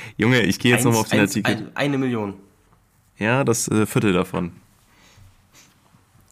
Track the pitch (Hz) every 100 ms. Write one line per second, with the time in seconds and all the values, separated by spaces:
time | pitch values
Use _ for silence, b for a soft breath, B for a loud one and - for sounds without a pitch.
0 | B - 110 127 98 - 123 113 123 113
1 | 107 120 101 - 135 110 104 - 143 139
2 | 131 113 101 98 - _ _ _ _ _
3 | _ _ 104 127 131 113 - 107 107 131
4 | 110 90 87 87 87 - _ _ _ b
5 | b b b b _ b b _ _ _
6 | _ _ _